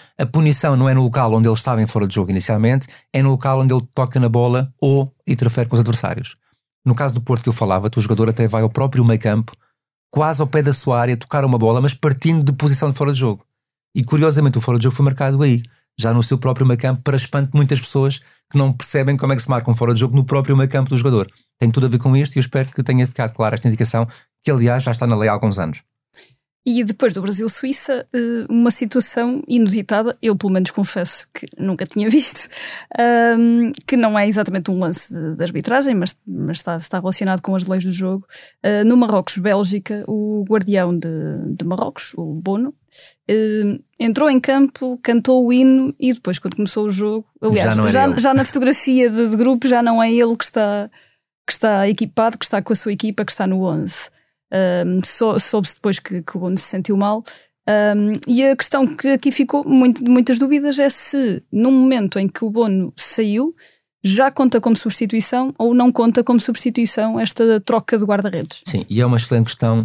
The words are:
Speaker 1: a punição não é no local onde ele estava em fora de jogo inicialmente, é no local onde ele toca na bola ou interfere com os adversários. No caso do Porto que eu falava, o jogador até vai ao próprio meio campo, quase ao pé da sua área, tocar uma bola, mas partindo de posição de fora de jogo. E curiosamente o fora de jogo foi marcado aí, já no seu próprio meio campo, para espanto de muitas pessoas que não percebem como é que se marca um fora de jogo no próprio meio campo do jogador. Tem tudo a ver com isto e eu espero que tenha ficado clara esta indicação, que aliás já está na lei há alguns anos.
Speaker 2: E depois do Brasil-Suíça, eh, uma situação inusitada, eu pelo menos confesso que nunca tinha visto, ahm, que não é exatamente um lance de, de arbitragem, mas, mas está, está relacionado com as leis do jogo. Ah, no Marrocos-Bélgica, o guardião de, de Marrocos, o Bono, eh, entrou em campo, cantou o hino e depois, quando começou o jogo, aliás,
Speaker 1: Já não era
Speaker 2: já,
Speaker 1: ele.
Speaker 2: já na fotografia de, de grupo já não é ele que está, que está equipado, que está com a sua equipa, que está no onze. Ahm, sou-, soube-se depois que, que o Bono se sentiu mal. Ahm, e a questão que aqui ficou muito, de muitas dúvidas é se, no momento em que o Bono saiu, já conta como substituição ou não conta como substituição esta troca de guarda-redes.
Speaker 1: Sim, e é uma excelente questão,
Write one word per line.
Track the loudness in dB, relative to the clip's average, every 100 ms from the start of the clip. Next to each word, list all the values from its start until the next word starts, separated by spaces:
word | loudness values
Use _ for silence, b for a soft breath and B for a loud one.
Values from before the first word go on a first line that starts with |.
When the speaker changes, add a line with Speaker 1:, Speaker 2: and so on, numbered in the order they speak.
| B B
Speaker 1:
a | -2
punição | 2 2 2 2 2
não | 4
é |
no | 4
local | 2 0 2
onde | 4 4
ele |
estava | 2 0 0
em | 0
fora | 0 -2
de |
jogo | 0 0
inicialmente, | 0 0 2 2 0 -2 B B
é | 0
no | 2
local | 2 0 2
onde | 2
ele | 0 -2
toca | -2 -2 0
na | 2
bola | 2 2 0 -2 -2
ou | 2 2 0 _ -4
interfere | 0 0 0 0
com | 0
os |
adversários. | 2 0 -4 -6 -10 -16 _ _ _ _
No | -2
caso | 0 0
do | -2
Porto | -2 -2
que | -2
eu |
falava, | -2 0 0 0 -2
o |
jogador | 0 2 0
até | 0 0
vai | 0
ao | -2
próprio | 0 0 2 2
meio | 2
campo, | 0 -2 -4 -10 _ _ _ _ _
quase | -2 0 0
ao | 0
pé | 0
da | 2
sua | 0 0 0
área, | 0 -2
tocar | -2 -2 2
uma | 2
bola, | 2 2
mas | 0
partindo | 0 -2 0 0 2
de | 2
posição | 2 0 0 0
de | -2
fora | -2
de | 0
jogo. | -2 -4 _ _ _ _ _
E | -6
curiosamente | 0 2 2 4 2 0
o |
fora | 0 0
de |
jogo | 0 2
foi |
marcado | 0 0 0 2
aí, | 2 2 -2 b b -4
já | 0
no | 2
seu | 2 0
próprio | 0 0 2
meio | 2
campo, | 0 -2
para | -2 -2
espanto | -2 -2 0
de | 2
muitas | 2 0
pessoas | 0 0 0 -2 b b b
que | 0
não | 0
percebem | 0 -2 0 0 0
como | 0
é | -2
que |
se | 0
marca | -2 0
um |
fora | 0 2
de | 2
jogo | 2 2
no |
próprio | 2 0 2 2
meio | 2
campo | 0 0
do | 0
jogador. | 2 0 -2 b b -2
Tem | 0
tudo | 2 2
a |
ver | 2
com | 2 2
isto | 2
e | -2
eu |
espero | -2 -2 -4
que | -4
tenha | 0 0 0
ficado | -2 -6
clara | -2 -2
esta | 0 0
indicação, | 0 0 -2 -4 B B _
que | -2
aliás | 2 2 0
já | -2
está | -2 0
na | 2
lei | 0
há |
alguns | 0 -2 -2
anos. | -6 -8 _ _ _ -20 B B _ _ -4
Speaker 2:
E | -2
depois | -2 0 -2
do | 0
Brasil-Suíça, | -4 -2 -2 -4 -2 -2 -2 -4 -6
eh, | -4 -4 -4 -2
uma | 2 2
situação | 2 0 0 0 0 -2 -4 -2
inusitada, | 0 2 0 -2 -2 -2 -4
eu | -2
pelo | -2 0
menos | 0 -2
confesso | -2 -4 -4 -4 -6 -8
que | -14 -16 -8
nunca | -6 -6 -6
tinha | -4 0
visto, | 2 0 -2 -6 B B B B -2
ahm, | 2 2 2 2 2 2 0 -4 -2
que | 0
não | 2 2
é | 2
exatamente | 0 0 -4 -4
um | -2
lance | -2 -2 -4
de, | -6 -8 -6
de |
arbitragem, | -6 -6 -2 0 0
mas, | 0 -2 -6 -10
mas | -8 -6 -6
está, | -6 -8
está | -6 -6
relacionado | -4 -2 -2 -4
com | -4
as | -4 -2
leis | -4
do | -4
jogo. | -4 -4 -6 -10 B B B
Ah, | -2 2
no | 4 4
Marrocos-Bélgica, | 2 0 0 0 0 0 0 -4 -6 -8 -6
o | -6 -4 -4 -2
guardião | -2 0 0 0 -2
de, | -4 -6 -6 -8 -8 -6
de |
Marrocos, | -6 -4 -6 -8 -12 -10
o | -10
Bono, | -8 -6 -4 -6 -10 _ B B B -4
eh, | -2 0 -2 -2 -4 _ -6
entrou | -2 0 2
em | 2
campo, | 2 2 2 -2 -8 -6
cantou | 0 0 4 2 4
o |
hino | 4 6 4 2 -2
e | -2
depois, | -2 -4 -6
quando | -6 -4
começou | -4 -2 -2
o |
jogo, | -2 -2 -4 -10 _
aliás, | 0 2 2
Speaker 1:
Já | 2
não |
era | 2
Speaker 2:
já, | 2 2
Speaker 1:
ele. | 2
Speaker 2:
já | 2
na | 2
fotografia | 2 0 2 2 2 2 2
de, | 2 0
de | 2
grupo | 2 2 2
já | 2
não | 2 2
é | 2
ele | 2 2 0
que |
está, | -2 -2 -2 -2 -8 b b b b _ -6
que |
está | -2 2 2 2
equipado, | 0 -2 0 -2 -2
que |
está | -4 -2
com | -2
a | -2
sua | -2
equipa, | -4 -4 -4
que | -4
está | -4 -2
no | -2
onze. | -2 -4 -4 -6 -6 _ _ _ -6
Ahm, | -2 0 0 -2 -2
sou-, | 0 0 0 0
soube-se | 0 -2 -2
depois | -2 -2 -2
que, | -4 -10
que | -8 -8
o |
Bono | -4 -2
se |
sentiu | -2 -4 -2 -2
mal. | -2 -4 -8 B B _ -2
Ahm, | 2 2 2 0 -2 0
e | 2
a | 2 2
questão | 0 0 0 0
que | 0
aqui | 0 0
ficou | 0 0 -2 2
muito, | 4 4 2
de | 4
muitas | 4 4 2
dúvidas | 2 2 0 0
é | 0
se, | 0 0 0 -2 -4 -4
no | 0 4
momento | 4 4 2 -2 -2
em | -4
que | -4
o | -4
Bono | 0 0 0 -2 -2
saiu, | -2 0 0 0 -2 -6 b b b _
já | -2 2 2
conta | 2 2 2
como | 2 0
substituição | 0 -2 -2 -2 0 -2 -2 -2
ou | 2
não | 4 4
conta | 2 2 2
como | 2 2
substituição | 0 -2 -4 -2 0 0 -2 -2
esta | -2 0 2 2
troca | 0 -2 0 -2
de |
guarda-redes. | 0 -2 -2 -6 -8 -10
Speaker 1:
Sim, | -6 -6 -2
e | 0
é | 2
uma | 2
excelente | 2 0 0
questão, | 0 0 0